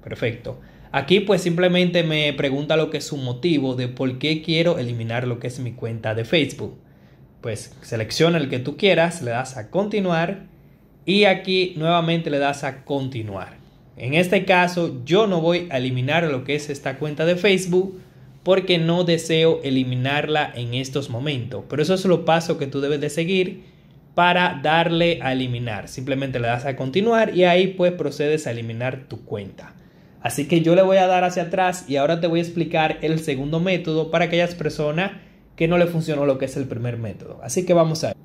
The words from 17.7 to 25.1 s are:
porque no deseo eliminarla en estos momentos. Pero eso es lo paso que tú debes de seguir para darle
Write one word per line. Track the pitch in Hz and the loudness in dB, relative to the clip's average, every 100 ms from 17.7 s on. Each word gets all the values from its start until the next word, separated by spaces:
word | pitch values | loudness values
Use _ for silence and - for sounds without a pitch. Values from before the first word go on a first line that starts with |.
| 180 190 - - - - - | 0 0 -6 -20 -20 -20 -10
porque | - 190 185 175 | 2 2 4 2
no | 165 175 | 2 2
deseo | 175 165 165 160 160 160 | 2 0 2 2 4 2
eliminarla | 139 131 127 123 131 143 151 151 147 | 0 -2 0 -2 0 0 0 0 -2
en | 123 120 | -4 -6
estos | 123 135 143 131 | -6 -4 -6 -4
momentos. | 117 143 135 110 101 - | -6 -4 -4 -6 -10 -8
Pero | 135 | -2
eso | 156 | 0
es | 185 | 2
lo | 185 165 | 2 2
paso | 156 165 165 151 | 4 2 2 -4
que | 139 | -2
tú | 139 | -2
debes | 139 147 | -2 -2
de | 147 | -2
seguir | 165 165 190 185 - - - - - _ | -4 0 0 0 -4 -18 -20 -20 -20 _
para | - 175 175 180 139 | 2 4 4 2 0
darle | 147 160 170 165 170 | 2 4 4 2 2